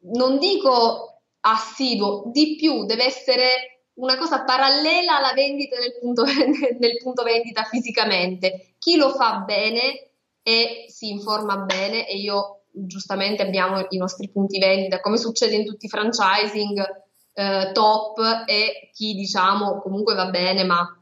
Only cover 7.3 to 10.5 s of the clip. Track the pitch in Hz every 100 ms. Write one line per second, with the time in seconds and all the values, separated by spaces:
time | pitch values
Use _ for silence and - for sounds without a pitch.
7.3 | 233 233 220 220 240 233 226 214 185 180
8.3 | 185 185 185 - _ - 339 269 277 233
9.3 | 208 196 208 220 233 254 277 - _ _
10.3 | _ -